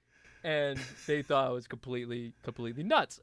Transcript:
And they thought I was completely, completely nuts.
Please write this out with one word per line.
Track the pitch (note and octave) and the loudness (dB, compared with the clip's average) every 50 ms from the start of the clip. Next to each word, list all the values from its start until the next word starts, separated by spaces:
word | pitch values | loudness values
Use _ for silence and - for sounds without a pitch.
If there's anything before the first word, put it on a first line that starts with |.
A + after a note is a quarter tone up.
| _ _ _ _ _ - - - - | _ _ _ _ _ -20 -18 -8 -4
And | E3+ D#3 D3+ D3 C#3+ C#3 C3 C3 B2 - - - | 0 2 2 2 2 0 -2 -6 -10 -12 -8 -2
they | - D3 D3+ | 0 2 2
thought | C#3 - D3 C3+ C3+ | 2 4 4 4 4
I | B2+ | 4
was | B2 B2 B2 | 0 -2 -4
completely, | - - A#2 - B2+ B2+ B2 B2 A#2 A#2+ B2 A#2+ A#2 - _ - | -6 -10 -10 -8 -4 -4 -4 -4 -4 -6 -6 -6 -8 -12 _ -10
completely | - A#2 - A#2+ A#2 A#2+ C3 D#3 | -10 -8 -6 -4 -6 -4 -4 0
nuts. | G#3 D#4 D4 F3+ - - - | 4 4 4 4 2 -2 -12